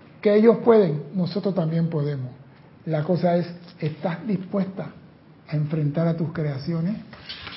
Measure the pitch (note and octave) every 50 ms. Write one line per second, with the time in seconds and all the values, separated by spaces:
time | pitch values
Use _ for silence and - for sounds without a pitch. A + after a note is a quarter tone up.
0 | - - - - - G#3+ G#3 G#3+ G#3+ A#3 G#3+ A3 - A#3+ A3+ A3 G3+ E3 D3 D3+
1 | - - - F#3+ F3 - - G3+ F#3+ G3+ E3+ F3+ E3 D#3+ E3 E3 E3+ D#3+ E3+ D3+
2 | C#3+ D3 C#3+ C3+ B2+ B2 - - - - - - - - - - - E3 D#3 D3+
3 | D3 - F3+ D#3 F3+ F3 E3+ F3 E3 - - - - - - - - D3 - -
4 | - F#3 E3 - - A3 G3 - - - - G3+ F#3 - - - D#3+ - - -
5 | - - - - - - - - - - D3+ D3+ D3+ D3 D#3+ D#3+ D3 C#3+ C#3+ E3
6 | E3 E3+ D#3+ - E3+ C#3+ - E3+ D3+ D3 C#3 C3 C3+ - E3+ E3 E3 F#3 A3+ -
7 | - - - - - - - - - - -